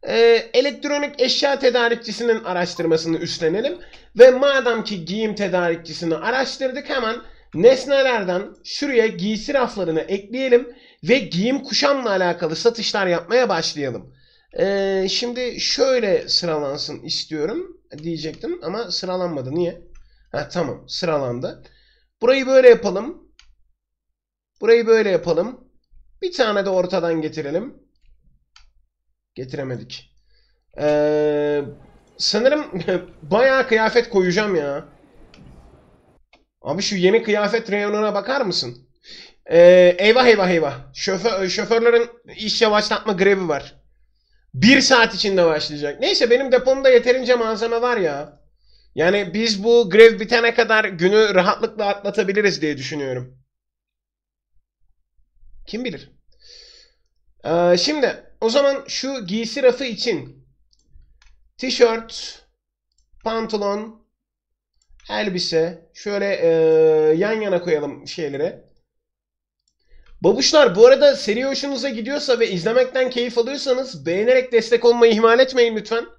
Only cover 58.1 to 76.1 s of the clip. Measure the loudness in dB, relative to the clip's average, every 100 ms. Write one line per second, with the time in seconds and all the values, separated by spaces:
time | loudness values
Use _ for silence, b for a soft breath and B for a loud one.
58.1 | -4 -14 _ -2 2 0 -2 -6 -8 -8
59.1 | -8 -6 -6 -6 0 2 2 -6 -6 -6
60.1 | -6 -8 -20 _ _ _ _ _ -20 -20
61.1 | _ _ _ _ _ -8 2 2 2 -8
62.1 | -16 -16 -18 _ _ _ _ _ _ _
63.1 | _ -6 -6 -4 -4 -4 -4 -8 -16 _
64.1 | _ _ _ _ _ _ _ _ -20 -10
65.1 | -6 -4 -4 -4 -2 -2 -6 _ -14 -8
66.1 | -4 -4 0 0 2 4 4 4 4 2
67.1 | 2 0 -2 -2 -4 0 -2 -2 -10 -16
68.1 | -10 -8 -4 -6 -6 _ _ _ _ _
69.1 | _ _ _ _ _ _ _ _ -20 -20
70.1 | -2 0 0 2 4 4 6 6 8 6
71.1 | 4 -2 -4 -2 -4 -6 -6 -6 -8 -6
72.1 | -8 -2 0 0 -2 -2 0 0 0 -2
73.1 | -2 -4 -2 -4 -4 -4 -2 -4 -8 -6
74.1 | -2 2 2 2 0 2 2 4 6 4
75.1 | 6 4 4 4 4 2 0 -6 -6 -6